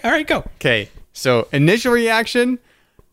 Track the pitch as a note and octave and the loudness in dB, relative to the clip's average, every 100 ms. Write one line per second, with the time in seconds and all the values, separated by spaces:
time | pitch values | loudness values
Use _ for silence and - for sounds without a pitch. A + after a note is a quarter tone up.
0 | A#3 D#4 D4+ D#4 - - C#3 A2+ G2 - | -2 -2 -2 -4 -6 -4 -2 0 -4 -14
1 | - - C3 A#2+ - C#3+ D3+ A3+ B3 A#3+ | -20 -4 0 0 0 2 2 2 2 0
2 | A3+ A3+ A3 B3 B3 B3 _ _ _ _ | 2 0 0 0 0 -2 _ _ _ _
3 | _ | _